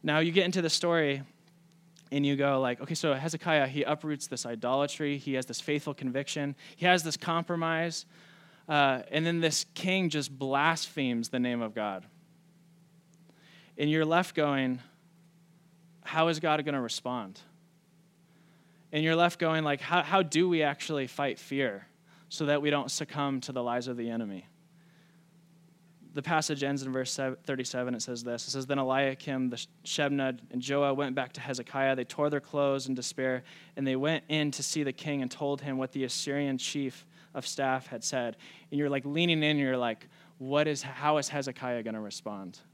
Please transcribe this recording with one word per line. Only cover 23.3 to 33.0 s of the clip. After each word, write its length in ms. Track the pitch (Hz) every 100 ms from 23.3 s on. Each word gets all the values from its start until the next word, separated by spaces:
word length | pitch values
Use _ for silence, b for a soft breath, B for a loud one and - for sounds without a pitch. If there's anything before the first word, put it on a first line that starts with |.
| 135
to 100 | 123
the 120 | 127
lies 240 | 120 120 123
of 100 | 120
the 140 | 117
enemy?" 340 | 113 107 95 - _ _ b b b b b b b _ - - _ _ _ -
The 120 | 147
passage 400 | 139 160 156 143
ends 180 | 139 143
in 100 | 131
verse 200 | 131 127
sev-, 260 | - 135 131
thirty-seven. 500 | - 131 123 127 123
It 80 | 120
says 220 | 120 120
this. 240 | 120 120 -
It 20 |
says, 160 | 135 127
"Then 140 | 139
Eliakim, 720 | 131 131 139 131 - 135 127
the 60 | 120
Sh-, 100 | - _ -
Shebna, 540 | - 143 139 135 123 -
and 100 | 127
Joah 360 | 123 139 143 135
went 180 | 143
back 200 | 131 123
to 60 | -
Hezekiah. 560 | 139 127 120 139 135 131
They 80 |
tore 280 | 123 - 147
their 80 | 147
clothes 480 | - 147 143 139 127
in 80 |
despair, 480 | 127